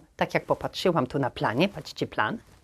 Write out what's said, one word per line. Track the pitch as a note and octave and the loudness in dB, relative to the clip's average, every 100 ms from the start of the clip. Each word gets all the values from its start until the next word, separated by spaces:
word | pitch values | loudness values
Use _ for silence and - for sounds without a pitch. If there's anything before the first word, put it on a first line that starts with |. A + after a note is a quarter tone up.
| - - | -2 -4
tak | F3 | -2
jak | D#3+ - | 0 0
popatrzyłam | C#3+ C#3+ - F#3 D#3+ B2+ | -2 -2 0 2 2 0
tu | C#3+ | 0
na | B2 | -2
planie, | - C3 A2+ - | 0 0 2 2
patrzcie | D3+ - - C3 | 0 -12 -6 -4
plan, | - A2 A3+ - - | 0 -2 -2 -10 -20